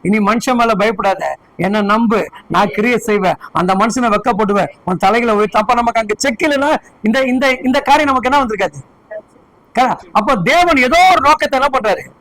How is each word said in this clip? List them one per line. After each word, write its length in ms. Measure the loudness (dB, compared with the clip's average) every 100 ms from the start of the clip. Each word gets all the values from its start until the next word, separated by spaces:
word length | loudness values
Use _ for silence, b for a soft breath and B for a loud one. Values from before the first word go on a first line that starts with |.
இனி 160 | 0 0
மனுஷன் 360 | 0 0 -2
மேல 200 | 0 0
பயப்படாத, 640 | 2 0 0 -2 -2 -6 -8 _ -6
என்ன 240 | -2 -2
நம்பு, 480 | 0 0 0 -2 -4 B _
நான் 200 | -2 -2
கிரியை 300 | -2 -2 -2
செய்வேன், 380 | 0 0 0 -4 B
அந்த 240 | -4 0
மனுஷனை 400 | 0 0 0 0
வெக்கப்படுவேன், 520 | 0 -2 -2 -2 -2 -2 -6
உன் 120 | -6 0
தலைகளை 380 | 0 2 0
உயர்த்து." 240 | 0 0 0
அப்ப 140 | 0
நமக்கு 260 | 0 0 -2
அங்க 140 | -4 -4
செக் 280 | -4 -2 -2
இல்லைன்னா 280 | 0 0 -2 b _
இந்த, 200 | -2 0
இந்த, 380 | 0 0 0 0
இந்த 160 | 0 -2
காரியம் 360 | 2 2 2
நமக்கு 140 | 0 0
என்ன 160 | 0
வந்திருக்காது? 300 | 0 -4 -4 -6 -20 _ _ -18 _ _ _ _ _
க-, 240 | -2 0 -2 -2
அப்ப 240 | -2 0
தேவன் 420 | 0 2 2 2 2
ஏதோ 320 | 2 4 4
ஒரு 100 | 4
நோக்கத்தை 380 | 4 2 0 0
என்ன 200 | 0 0
பண்றாரு? 280 | -2 -2 -6 _